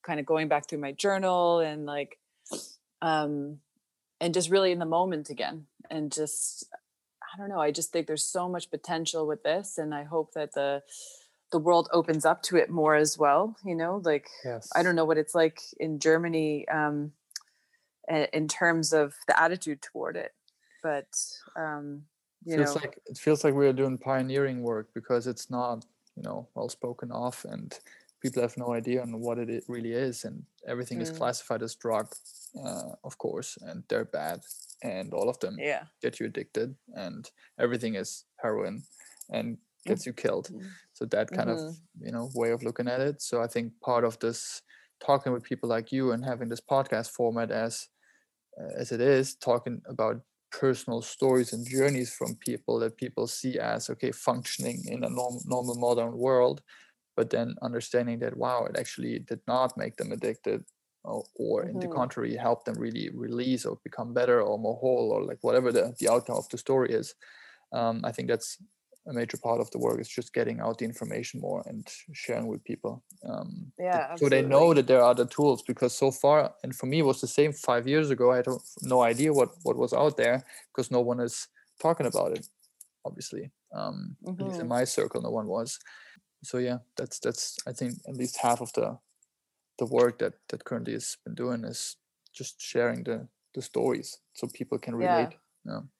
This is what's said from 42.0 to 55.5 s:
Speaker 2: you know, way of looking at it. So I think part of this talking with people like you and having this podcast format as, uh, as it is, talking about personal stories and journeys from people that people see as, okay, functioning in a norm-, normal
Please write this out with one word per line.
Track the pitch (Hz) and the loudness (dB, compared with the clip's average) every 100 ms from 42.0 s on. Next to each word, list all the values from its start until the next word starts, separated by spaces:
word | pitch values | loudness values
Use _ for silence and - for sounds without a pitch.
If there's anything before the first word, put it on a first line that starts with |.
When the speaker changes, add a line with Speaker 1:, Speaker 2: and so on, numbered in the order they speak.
Speaker 2:
you | - | -8
know, | 120 123 | -6 -6
way | 127 117 | 0 0
of | 120 | 0
looking | 117 120 123 | -2 -4 -2
at | 127 | 0
it. | 139 147 | -2 -2
So | - 120 | -2 -2
I | 117 | 0
think | 120 117 - | -2 -4 -6
part | - 120 | 0 2
of | 117 113 | 2 0
this | 117 117 - - _ - _ _ | -4 -4 -10 -12 _ -20 _ _
talking | - 139 135 | 2 2 4
with | 123 | -2
people | - 127 120 | -4 -6 0
like | 113 113 | 0 0
you | 135 131 | 0 2
and | 117 | 0
having | 131 120 120 | -2 -4 -4
this | 117 | -6
podcast | - 139 135 113 113 | 2 2 2 -2 -2
format | - 117 117 113 | 0 0 2 -2
as, | 110 117 - - _ _ _ _ _ _ - | -2 -2 -6 -12 _ _ _ _ _ _ -14
uh, | - - | -10 -8
as | 123 | -4
it | 117 | 2
is, | 131 135 135 - | 6 6 4 -2
talking | - 120 123 120 - | 2 2 0 -10 -8
about | - 113 117 _ _ _ | -2 -2 -2 _ _ _
personal | - 135 123 - 117 | 0 2 2 -2 -6
stories | - - 131 127 120 | -6 0 4 4 2
and | 117 120 | -4 -2
journeys | 131 139 131 123 | 2 2 2 -4
from | - 117 113 | -6 -8 -4
people | - 120 - 117 | -4 -4 -2 0
that | 113 113 | 0 -4
people | 123 - 117 | -6 -4 -4
see | - 131 110 | -2 -4 -2
as, | 113 113 - | -2 -4 -6
okay, | 127 123 | -4 -4
functioning | 113 - 123 131 - 123 120 - | -2 -2 -2 -6 -6 -4 -6 -8
in | 123 | -6
a | 120 | -4
norm-, | 123 123 123 | -2 -4 -6
normal | - | -4